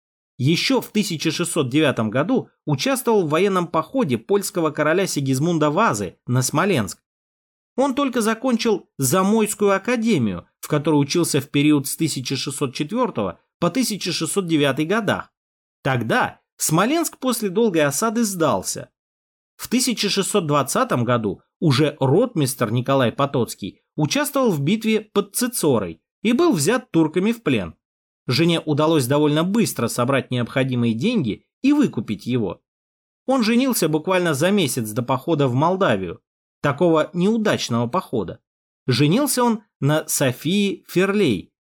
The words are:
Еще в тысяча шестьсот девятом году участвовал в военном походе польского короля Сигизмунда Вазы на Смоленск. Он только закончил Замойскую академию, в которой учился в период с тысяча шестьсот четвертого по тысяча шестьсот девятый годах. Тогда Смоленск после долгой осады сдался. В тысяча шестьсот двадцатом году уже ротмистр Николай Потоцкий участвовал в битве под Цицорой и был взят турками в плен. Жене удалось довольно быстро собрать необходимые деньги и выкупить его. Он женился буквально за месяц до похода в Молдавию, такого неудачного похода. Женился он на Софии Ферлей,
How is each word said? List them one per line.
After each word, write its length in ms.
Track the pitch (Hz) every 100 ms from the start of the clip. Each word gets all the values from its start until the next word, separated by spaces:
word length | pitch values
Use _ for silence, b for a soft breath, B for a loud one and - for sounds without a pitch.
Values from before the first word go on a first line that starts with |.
| _ _ _ -
Еще 440 | 127 165 - 262
в 60 | -
тысяча 420 | 214 - 160 165
шестьсот 380 | 151 170 165 131
девятом 400 | 143 147 120 110
году 400 | 120 175 254 - B -
участвовал 600 | 143 262 262 240 214 160
в 40 |
военном 380 | 156 202 185 170
походе 500 | 160 - 269 180 117
польского 540 | - 202 - 175 156
короля 360 | 151 151 175 185
Сигизмунда 640 | 151 135 131 165 165 151
Вазы 480 | 160 220 104 98 - -
на 140 | 123
Смоленск. 600 | 120 143 202 156 95 - _ _ _ _ _ _ _ -
Он 180 | 277 262
только 260 | 277 240
закончил 680 | 214 226 262 233 233 196 - -
Замойскую 760 | 131 185 190 226 214 - 202
академию, 760 | 196 240 247 226 175 110 87 - _
в 80 | -
которой 340 | 151 156 147
учился 380 | 143 175 160 147
в 100 | -
период 380 | 147 147 147 131
с 80 | -
тысяча 400 | 160 139 127 135
шестьсот 380 | 147 139 135
четвертого 680 | - 151 226 226 123 95 - b -
по 100 | 170
тысяча 420 | 254 240 202 185
шестьсот 360 | 160 160 202 175
девятый 380 | 156 143 135 156
годах. 460 | 214 190 95 - _ _ _ _ _
Тогда 580 | 143 131 113 240 104 - _ -
Смоленск 600 | - 160 226 330 320 -
после 320 | 254 233 208
долгой 360 | 185 233 165 143
осады 380 | 143 226 220
сдался. 680 | 220 185 151 98 - 87 87 _ _ _ _ _ _ -
В 140 | -
тысяча 400 | 254 254 208 202
шестьсот 380 | 196 180 208 156
двадцатом 580 | 147 135 - 254 147 117
году 360 | 123 107 85 b -
уже 360 | 165 127 147 -
ротмистр 720 | 135 165 262 165 135 - 113
Николай 420 | 120 120 139 117
Потоцкий 680 | - 139 135 110 - 98 - _ -
участвовал 560 | 151 277 277 269 247
в 80 | 151
битве 380 | 139 220 220 214
под 360 | - 202 202 -
Цицорой 640 | 247 - 156 117 90 80 _ _
и 120 | 214
был 200 | 247 349
взят 380 | 185 143 254 -
турками 400 | 165 156 185 208
в 120 | 233
плен. 320 | 156 117 85 - _ _ _ _ -
Жене 320 | 123 170 165
удалось 460 | 156 143 156 160 120
довольно 380 | 147 151 151
быстро 440 | 175 220 165 - 117
собрать 440 | - 120 135 -
необходимые 640 | 123 117 135 131 123 117
деньги 520 | 113 190 240 117 87 _ _
и 120 | 269
выкупить 520 | 294 196 - 107 101 117
его. 380 | 123 95 87 _ _ _ _ _ _ -
Он 160 | 262
женился 440 | 220 240 269 220 160
буквально 460 | 151 185 185 175
за 160 | 131 175
месяц 380 | 208 143 131 107
до 140 | 110
похода 440 | 120 127 - 156 139
в 60 |
Молдавию, 680 | 123 160 190 180 104 90 80 _ _ _ _
такого 500 | 147 135 175 160 147
неудачного 760 | 175 190 226 214 - - 117 120
похода. 520 | 180 - 120 90 - _ _ _ _ -
Женился 560 | 123 147 214 294 247
он 200 | 240 220 - -
на 280 | 139 156 -
Софии 760 | - 139 120 147 202 202 - -
Ферлей, 680 | 170 196 208 165 92 - _